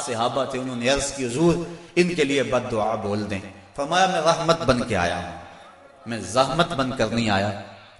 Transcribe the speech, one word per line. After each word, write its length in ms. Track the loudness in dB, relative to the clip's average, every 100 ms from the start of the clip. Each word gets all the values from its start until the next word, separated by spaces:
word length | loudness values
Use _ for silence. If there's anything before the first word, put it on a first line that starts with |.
| -4
صحابہ 400 | -2 0 0 -2
تھے، 140 | -4
انہوں 160 | -6 -2
نے 140 | 0
عرض 240 | 2 0
کی، 120 | -4 -2
"حضور، 300 | 2 4 2 -2 -12 -4 0
ان 200 | 2 2
کے 80 |
لیے 200 | 2 2
بد 280 | 2 0 0
دعا 240 | -2 0 -2
بول 340 | -2 -2 -4
دیں۔" 100 | -6 -10 -16 -16 -8
فرمایا، 300 | 0 2 2
"میں 160 | 2
رحمت 400 | 2 2 2 2
بن 220 | 4 2
کے 120 | 2 0
آیا 280 | 0 -2
ہوں، 160 | -6 -10 -16 -20 -20 -20 -20 -18 -10
میں 140 | -8
زحمت 540 | -2 2 2 2 0
بن 180 | 0 -2
کر 160 | 0 0
نہیں 220 | 0 2
آیا۔" 320 | 2 0 -4 -10 -18 -20 -2